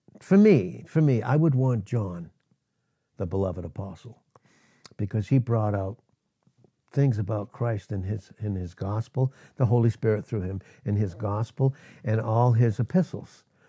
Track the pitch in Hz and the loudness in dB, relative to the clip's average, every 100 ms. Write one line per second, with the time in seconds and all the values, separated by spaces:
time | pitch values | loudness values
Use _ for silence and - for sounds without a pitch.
0 | _ - - 196 214 160 90 113 - 160 | _ -12 2 6 8 6 4 -6 -4 2
1 | 156 120 113 143 165 131 131 120 90 120 | 4 2 2 2 4 2 2 0 -2 -4
2 | 101 87 82 _ _ _ _ _ _ _ | -4 -8 -12 _ _ _ _ _ _ _
3 | _ - 92 95 95 87 87 - 98 87 | _ -10 -6 -2 -4 -4 -10 -10 -10 -12
4 | 117 - _ _ _ _ _ _ - - | -18 -20 _ _ _ _ _ _ -16 -8
5 | 104 110 101 135 120 117 107 101 95 107 | -4 -4 0 2 2 0 0 -2 -4 -8
6 | _ _ _ _ _ _ _ _ _ - | _ _ _ _ _ _ _ _ _ 0
7 | 139 107 98 107 101 - 120 107 - 101 | 0 0 -2 -4 -6 -6 -4 -4 -6 -6
8 | 92 101 - - 107 95 90 - 95 107 | -6 -6 -10 -10 -6 -4 -6 -8 -6 -6
9 | 113 - 131 - - - 123 120 117 - | -6 -2 -2 -4 -14 -2 0 2 2 0
10 | 113 107 - 110 92 95 - _ - 104 | -2 -2 -4 -6 -6 -8 -12 _ -4 -2
11 | 104 87 104 104 117 - 135 135 - - | -2 -4 -6 -4 -6 -2 -2 -2 -12 -10
12 | - 110 113 113 123 117 120 107 117 185 | -4 -2 0 2 4 6 4 2 0 0
13 | 175 98 - - _ _ | 0 -4 -14 -20 _ _